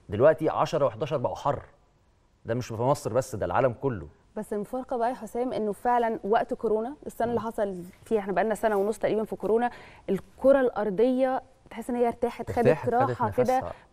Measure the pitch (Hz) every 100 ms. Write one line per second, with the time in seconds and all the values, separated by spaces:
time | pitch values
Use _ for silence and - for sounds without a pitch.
0 | - 104 135 160 156 98 151 160 139 107
1 | 156 147 123 90 139 - - _ _ _
2 | _ _ _ _ - 117 117 110 123 147
3 | 127 107 - 107 90 92 131 110 135 110
4 | 71 - _ - 214 208 202 254 254 254
5 | 226 247 220 233 254 - 214 196 247 240
6 | 226 226 202 233 - 247 226 214 233 294
7 | - - 233 233 226 226 202 180 175 -
8 | - 220 196 175 214 208 226 202 202 220
9 | - 208 214 196 190 220 240 - - -
10 | - 190 - - 262 277 247 - 214 180
11 | 247 254 262 262 - _ - 220 226 240
12 | 240 233 233 - - - 233 160 240 233
13 | 262 240 220 208 247 254 - - -